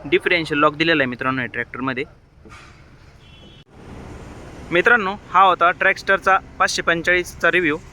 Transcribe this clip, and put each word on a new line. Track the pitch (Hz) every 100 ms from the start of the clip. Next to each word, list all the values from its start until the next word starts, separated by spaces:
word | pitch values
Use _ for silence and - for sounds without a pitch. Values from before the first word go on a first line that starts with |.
डिफरेन्शियल | 143 180 196 180 156 147
लॉक | 151 147
दिलेलं | 160 160
आहे | 127
मित्रांनो | 120 131 131
या | 117
ट्रॅक्टरमध्ये. | 120 117 120 131 127 151 - _ _ - - - - - - - - - - - - - - - - - - - - - - -
मित्रांनो, | 170 226 240 190 208 -
हा | 180
होता | 190 170 170
ट्रॅक्स्टरचा | 185 190 185 - 190 196 185 - -
पाचशे | 196 -
पंचेचाळीसचा | 175 170 165 180 175 - 170
रिव्ह्यू. | 170 165 156 -